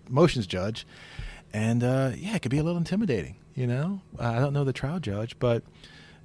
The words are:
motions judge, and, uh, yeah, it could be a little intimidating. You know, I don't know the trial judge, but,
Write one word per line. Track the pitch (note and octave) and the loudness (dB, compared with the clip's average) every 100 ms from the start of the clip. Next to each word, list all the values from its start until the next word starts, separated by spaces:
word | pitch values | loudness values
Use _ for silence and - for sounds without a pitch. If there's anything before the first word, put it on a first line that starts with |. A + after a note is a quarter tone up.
| - | 0
motions | B2+ E3+ C3 F#2 | 6 6 4 -2
judge, | F#2 G2 A2+ - - - - - - - | -2 -2 -6 -12 -18 -16 -12 -12 -14 -8
and, | G#2+ A2 A#2+ | -2 2 2
uh, | B2 C3 C3+ A2+ | 2 2 0 -2
yeah, | F#3+ A3 | -4 -4
it | |
could | A#2 | 0
be | C#3+ | 0
a | |
little | D#3 F3 | 0 0
intimidating. | E3 F#3 A3 A2 C#2 - - | 0 0 2 0 -2 -10 -10
You | - B2 | -2 0
know, | B2 E3 G3 - A#2+ | 0 -2 -4 -8 -4
I | A#2+ A#2 | -2 2
don't | C#3+ | 2
know | C#3+ | 2
the | C3+ | 0
trial | - C3+ F3+ | 0 -4 -2
judge, | A#2 G2 A2+ - | -2 -2 -4 0
but, | B2 A#2 - - - - - - | 2 2 0 -14 -20 -20 -20 -20